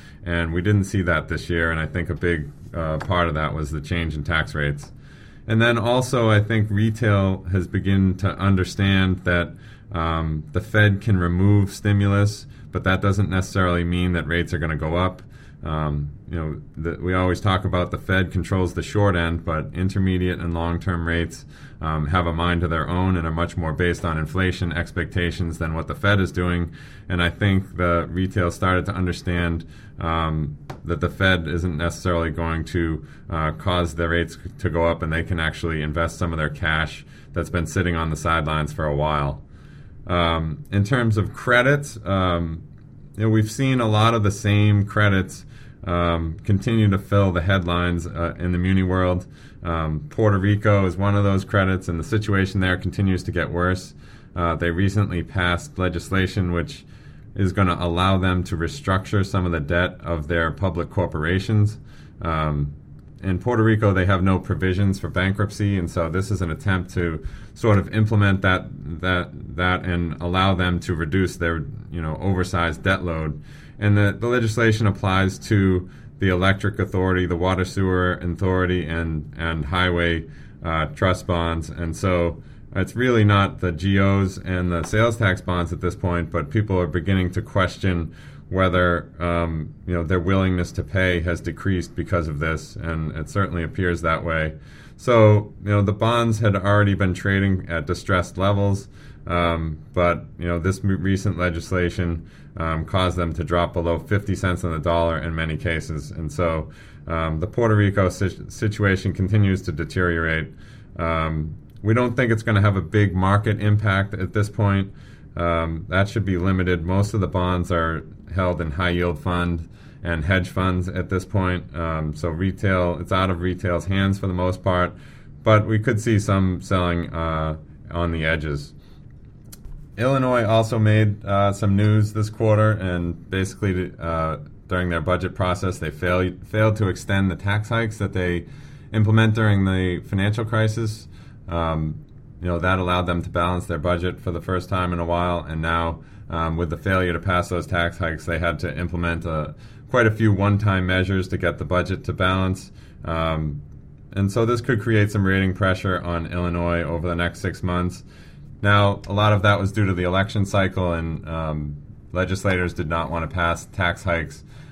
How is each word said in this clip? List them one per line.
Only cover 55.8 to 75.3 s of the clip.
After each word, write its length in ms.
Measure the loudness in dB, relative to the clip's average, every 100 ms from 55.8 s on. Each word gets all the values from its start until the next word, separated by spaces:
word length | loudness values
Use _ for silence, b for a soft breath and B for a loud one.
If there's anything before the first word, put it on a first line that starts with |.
| -2 -2 -2 0 0 0 0
which 320 | 0 -4 -10 -18 B B B B -2
is 180 | 0
gonna 240 | 2 0 2
allow 380 | -2 0 2 2
them 260 | 2 0
to 140 | -2 -4
restructure 680 | -4 -4 -2 -2 0 0 2
some 200 | 0 0
of 60 |
the 80 | -2
debt 360 | 0 0 0 -4
of 260 | -6 -4 0
their 240 | 0 0
public 380 | 0 -2 -2 -4
corporations. 880 | -2 -2 -2 0 0 2 4 4 0 B B B -10
Um, 520 | -4 -2 0 0 -4 -6 -18 -20 -20 -8
in 140 | -2 -2
Puerto 240 | 0 4
Rico, 300 | 4 6 4
they 120 | 4 4
have 180 | 4
no 160 | 4 2
provisions 600 | 0 0 0 2 2 0
for 80 | -2
bankruptcy, 680 | 0 0 0 -2 0 0 0
and 120 | -2
so 200 | -2 0
this 220 | 0 -2
is 100 | -2
an 80 | -2
attempt 420 | -2 0 0 0 -2
to 300 | -2 -4 B B B
sort 240 | -2 4 4
of 160 | 4
implement 480 | 0 2 4 4 4
that, 240 | 2 2 -2 -12 -10 -4
that, 280 | 0 0 -2 -10 -10 -2
that 300 | 0 0 0
and 340 | -2 -2 -4
allow 340 | -2 2 2 4
them 240 | 2 0
to 140 | -2 -2
reduce 420 | 0 2 0 0
their, 280 | -2 -2 -4 -10 -10
you 100 | -6
know, 160 | -6 -2
oversized 600 | 0 0 0 0 0 0
debt 200 | 0 0
load. 400 | 0 -2 -4 -6 B B B B
And 160 | 4 6
the, 180 | 4 2
the 100 | 0
legislation 600 | 0 0 4 4 4 2
applies 500 | 2 0 2 2